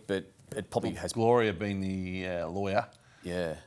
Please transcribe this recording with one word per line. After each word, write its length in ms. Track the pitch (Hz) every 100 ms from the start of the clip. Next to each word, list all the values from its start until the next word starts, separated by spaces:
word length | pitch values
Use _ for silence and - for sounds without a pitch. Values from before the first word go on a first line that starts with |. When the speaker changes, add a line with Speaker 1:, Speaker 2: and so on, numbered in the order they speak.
| -
Speaker 1:
but 180 | 95 - - - 107
it 140 | 95
probably 220 | 120 113
Speaker 2:
Well, 100 | 98
Speaker 1:
has 100 | 92
Speaker 2:
Gloria 400 | 117 113 120 110
being 300 | 85 104 98
the, 460 | 95 95 92 92 92
uh, 200 | 87 85
lawyer, 380 | 95 98 101 - - - -
Speaker 1:
Yeah. 340 | 90 90 85 78